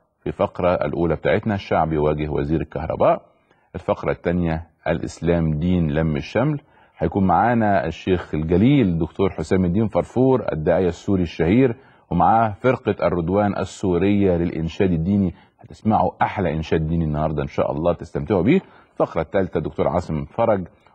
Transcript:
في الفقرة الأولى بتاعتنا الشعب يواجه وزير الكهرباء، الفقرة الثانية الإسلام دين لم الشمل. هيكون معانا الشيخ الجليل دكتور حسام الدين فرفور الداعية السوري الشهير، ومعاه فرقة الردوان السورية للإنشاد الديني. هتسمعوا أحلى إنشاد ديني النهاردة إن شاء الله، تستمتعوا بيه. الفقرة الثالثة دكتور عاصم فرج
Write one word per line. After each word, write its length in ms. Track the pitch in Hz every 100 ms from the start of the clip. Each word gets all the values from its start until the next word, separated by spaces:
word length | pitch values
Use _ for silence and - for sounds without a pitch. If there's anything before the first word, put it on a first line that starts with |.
| _ _
في 60 | -
الفقرة 460 | - 90 - 87
الأولى 420 | 90 73 71 85 78
بتاعتنا 400 | 69 95 113 101
الشعب 380 | - 98 80
يواجه 360 | 78 73 76 76
وزير 320 | 71 71 78
الكهرباء، 600 | 71 69 - - 135 - - _ _ _ _ -
الفقرة 360 | - 101 78
الثانية 600 | 71 87 87 85 80 82 _ -
الإسلام 720 | 82 - - 80 85 80 76
دين 320 | 87 90 80
لم 240 | 73 80 71
الشمل. 440 | - 104 139 147 - _ _ -
هيكون 300 | 85 101 95
معانا 580 | 85 110 120 107 98 71
الشيخ 480 | 80 - 90 -
الجليل 680 | 78 78 87 117 143 101 82
دكتور 300 | 82 - 95
حسام 360 | - 82 95 90
الدين 220 | 92 110
فرفور 640 | 90 - 117 131 127 -
الداعية 340 | 80 78 85 90
السوري 360 | 82 - 98
الشهير، 520 | 87 - 82 117 135 117 - _ -
ومعاه 440 | 85 85 113 113 98
فرقة 460 | 123 123 113 98 85
الردوان 500 | 87 82 98 104 -
السورية 800 | 98 - 101 85 98 104 98 87
للإنشاد 540 | 87 - 82 - 98
الديني. 420 | 82 165 101 92 - _ _
هتسمعوا 520 | - - 107 98 92 -
أحلى 320 | 117 - 87
إنشاد 340 | 78 78 85 78
ديني 180 | 85 80
النهاردة 380 | 76 78 76
إن 40 | 69
شاء 240 | - -
الله، 220 | 69 85
تستمتعوا 500 | 87 87 80 73 98
بيه. 180 | 92 185 - - _
الفقرة 280 | - 160 -
الثالثة 380 | 80 101 92 87
دكتور 280 | 80 - 76
عاصم 380 | 80 87 78 71
فرج 420 | - 113 101 85 _ _